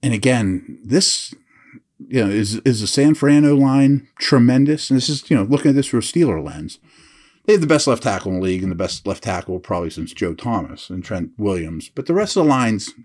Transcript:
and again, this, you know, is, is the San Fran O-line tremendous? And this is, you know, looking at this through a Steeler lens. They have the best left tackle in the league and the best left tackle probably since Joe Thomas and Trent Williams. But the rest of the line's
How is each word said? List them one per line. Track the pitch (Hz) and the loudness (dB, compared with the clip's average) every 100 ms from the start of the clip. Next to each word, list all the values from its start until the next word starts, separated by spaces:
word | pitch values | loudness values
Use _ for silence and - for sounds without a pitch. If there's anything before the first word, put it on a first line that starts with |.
and | 131 | -2
again, | 113 131 127 101 92 - 67 | 0 0 0 0 -4 -8 -20
this, | - 143 196 - - - _ _ _ - _ _ - | -2 0 0 -4 -8 -18 _ _ _ -20 _ _ -4
you | 127 | 0
know, | 101 | 2
is, | 104 101 110 | 0 -2 -2
is | - 117 | -2 -2
the | 101 | -2
San | - 143 | 2 2
Fran | 151 143 147 | 4 4 4
O-line | 147 143 135 135 139 139 - _ | 4 4 4 4 4 2 -2 _
tremendous? | - 139 117 127 143 151 - | 0 4 6 4 2 0 0
And | 131 | 0
this | 123 | 0
is, | 143 - | -4 0
you | 147 | 0
know, | |
looking | 101 139 151 | 2 2 2
at | |
this | 139 135 | 2 0
through | 123 | -2
a | |
Steeler | - - 160 82 | -2 0 0 0
lens. | 147 156 156 - _ _ _ _ _ _ | -6 -12 -14 -16 _ _ _ _ _ _
They | - | 2
have | 214 | 2
the | 156 | 4
best | 151 143 | 2 2
left | 117 | 0
tackle | 127 95 101 | 0 -4 -4
in | 92 | -4
the | |
league | 92 92 | -2 -2
and | 95 | -4
the | 87 | -4
best | 92 - - | -6 -6 -8
left | 98 | -8
tackle | - 90 - 90 | -6 -8 -6 -10
probably | - 90 85 | -6 -6 -4
since | - 80 | -8 -12
Joe | - 95 | -6 -6
Thomas | 95 120 110 73 - - | -6 -4 -4 -6 -14 -14
and | 92 | -12
Trent | 92 95 82 - | -8 -8 -8 -6
Williams. | 104 92 80 82 - | -4 -4 -6 -10 -12
But | - - | -12 -2
the | |
rest | 175 208 - | -2 0 0
of | |
the | 156 | 2
line's | 131 120 107 - - | 2 0 -2 -6 -16